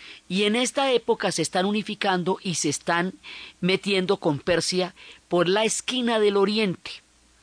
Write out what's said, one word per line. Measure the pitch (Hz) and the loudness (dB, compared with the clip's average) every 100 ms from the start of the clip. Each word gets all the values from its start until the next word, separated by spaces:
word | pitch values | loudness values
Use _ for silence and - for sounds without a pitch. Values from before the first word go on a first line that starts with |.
| - - - | -20 -20 -6
Y | 180 | -2
en | 208 | 0
esta | 220 247 - 269 | 0 -2 0 2
época | 240 - 220 202 | 2 0 0 0
se | 170 | -2
están | 156 180 | -2 0
unificando | 190 214 202 202 202 185 175 190 | 0 0 -4 -4 0 0 0 -2
y | 196 160 | -4 -2
se | 151 | -2
están | 143 - 170 180 - - - - - | -2 -2 0 -2 -6 -14 -18 -18 -4
metiendo | 180 190 196 196 185 202 | 0 0 0 0 2 0
con | 170 143 | 0 0
Persia | - 170 - 180 175 - - - - | 0 0 0 -2 -2 -6 -20 -20 -2
por | 175 170 | 2 2
la | 196 | 2
esquina | 220 - - 254 240 226 | 0 -2 -4 -2 0 4
del | 208 202 | 4 4
oriente. | 196 214 208 165 - - - _ _ _ | 2 2 0 -2 -10 -16 -20 _ _ _